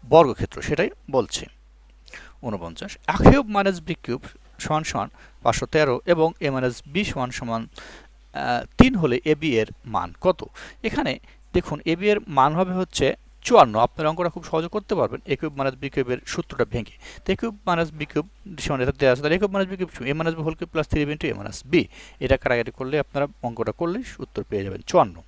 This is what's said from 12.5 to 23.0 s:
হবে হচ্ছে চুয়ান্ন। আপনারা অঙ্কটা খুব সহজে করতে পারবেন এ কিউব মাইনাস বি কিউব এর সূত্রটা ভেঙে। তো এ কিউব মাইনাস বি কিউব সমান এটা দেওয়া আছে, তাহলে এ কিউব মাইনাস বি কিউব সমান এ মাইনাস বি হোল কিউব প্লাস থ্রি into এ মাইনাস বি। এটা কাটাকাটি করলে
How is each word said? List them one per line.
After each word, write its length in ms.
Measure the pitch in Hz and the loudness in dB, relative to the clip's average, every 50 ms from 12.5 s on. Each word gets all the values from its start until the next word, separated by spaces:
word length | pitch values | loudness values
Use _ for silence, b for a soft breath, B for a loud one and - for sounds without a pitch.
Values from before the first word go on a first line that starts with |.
| 151 165 | 4 2
হবে 140 | 190 180 180 185 | 0 0 0 -4
হচ্ছে 260 | 185 - - - 143 131 - - - - - - - | -4 -4 -2 0 2 2 0 -2 -8 -20 -20 -12 -4
চুয়ান্ন। 280 | - 247 220 156 120 104 107 117 | 6 10 10 10 10 8 2 2
আপনারা 220 | 123 - - 160 151 | 2 2 0 -2 -2
অঙ্কটা 200 | 160 165 180 175 - | 0 0 -4 -4 -4
খুব 80 | 170 165 - | -6 -10 -4
সহজে 200 | - 160 160 170 - | -2 -2 -2 -2 -6
করতে 180 | 208 202 - 214 180 | -8 -4 -4 0 0
পারবেন 200 | 127 101 - 135 - - 143 | 0 0 -2 -6 -4 -4 -4
এ 20 | 127 | -4
কিউব 140 | - 156 147 139 | -4 -8 -4 -2
মাইনাস 160 | 139 135 131 127 | -4 -4 -4 -4
বি 60 | 139 139 - | -10 -6 -4
কিউব 140 | - 135 123 123 | -4 -2 -2 -2
এর 60 | 131 - - - | -6 -4 -8 -8
সূত্রটা 320 | - 170 - - 127 120 107 - | -8 -8 -8 -2 -2 -2 -2 -2
ভেঙে। 220 | 120 110 - - - B B B B B | -8 -8 -8 -14 -20 B B B B B
তো 40 | - 190 | -4 -4
এ 20 | - | -2
কিউব 160 | - 226 214 208 - - | -2 -6 -8 -6 -2 -2
মাইনাস 220 | 175 165 170 156 151 151 | 0 0 0 -2 -4 -10
বি 80 | 151 - | -10 -4
কিউব 140 | - 147 151 - - - - 202 185 151 - | -4 -4 -4 -4 -10 -20 -18 -18 -14 -10 -6
সমান 140 | - 147 131 123 | -4 -2 -2 0
এটা 100 | 131 139 - | -2 0 2
দেওয়া 100 | 143 131 127 | 4 4 4
আছে, 80 | 127 143 | 4 2
তাহলে 120 | 151 160 190 | 0 0 2
এ 20 | |
কিউব 100 | 202 202 190 | 0 0 0
মাইনাস 140 | 202 196 185 | -2 -2 -2
বি 60 | 190 185 | -4 -8
কিউব 120 | 185 165 - | -8 -8 -8
সমান 120 | - 127 131 | -10 -6 -4
এ 20 | 143 156 | -4 -2
মাইনাস 140 | 160 165 165 165 | -2 -2 -2 -2
বি 40 | 156 156 | -4 -6
হোল 80 | 160 - | -4 -6
কিউব 100 | - 160 - | -10 -6 -4
প্লাস 140 | 160 151 - | -4 -4 -2
থ্রি 80 | - 160 147 143 151 | 0 -2 0 -2 -2
into 120 | 156 - 151 | -4 -4 -6
এ 20 | 107 98 | -4 -4
মাইনাস 180 | 101 104 101 - - 127 | -8 -10 -12 -12 -10 0
বি। 100 | 139 175 120 - B B B B B B - | 2 2 2 0 B B B B B B 0
এটা 120 | 127 135 131 - | 0 0 2 2
কাটাকাটি 280 | 135 127 120 117 113 - - | 0 0 0 0 -4 -6 -8
করলে 160 | 131 127 139 151 | -8 -2 -2 -2